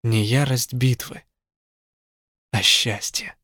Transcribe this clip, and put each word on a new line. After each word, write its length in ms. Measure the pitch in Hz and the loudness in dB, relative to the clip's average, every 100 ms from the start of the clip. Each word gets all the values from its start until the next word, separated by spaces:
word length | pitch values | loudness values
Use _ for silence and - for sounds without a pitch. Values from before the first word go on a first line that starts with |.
не 200 | 117 110 | 0 0
ярость 500 | 104 131 143 123 - | 2 2 2 0 -2
битвы, 500 | 127 127 120 - - _ _ _ _ _ _ _ _ _ _ _ _ _ | 0 2 0 -4 -14 _ _ _ _ _ _ _ _ _ _ _ _ _
а 100 | 104 | 0
счастье. 760 | - - 120 101 - - - - | 2 2 0 -4 -6 -8 -10 -18